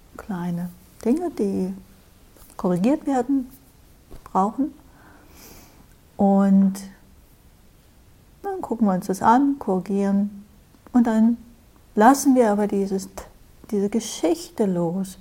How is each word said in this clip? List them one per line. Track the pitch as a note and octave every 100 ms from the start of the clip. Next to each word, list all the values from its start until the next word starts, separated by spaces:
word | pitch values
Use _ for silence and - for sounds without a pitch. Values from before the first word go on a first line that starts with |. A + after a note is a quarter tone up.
| - -
kleine | - F3+ F3 F3 F3 - - -
Dinge, | A3 D4+ F4 -
die | G3+ G3 F#3 F#3+ - - - - - - - -
korrigiert | F#3 F3 G#3+ D4+ C#4+
werden | C4 A#3+ C#4 B3+ - - _ - - - -
brauchen. | - F#3+ G3 A3 D4+ - - - - - - - - - - - - - _ -
Und | G3+ G3 G3 G3 G3 F#3+ - - - - - - - _ _ _ _ _ - - _ -
dann | G4 F#4+
gucken | - A3+ G#3
wir |
uns | F#3 -
das | F#3+
an, | - A#3+ C#4 C#4
korrigieren | - F#3 F3+ G3 G3 G3 G3+ - - - _ _ -
und | B3 A#3
dann | A3 A3+ A#3 - - _ _ _ -
lassen | A3 C4+ C#4+ B3+
wir | A3+
aber | G#3 G#3
dieses, | G3+ G3 F#3+ F#3+ - - - _ - -
diese | G3+ G3+
Geschichte | A3+ - - F4 E4 - - G3+
los, | F3 E3+ F#3 F#3+ -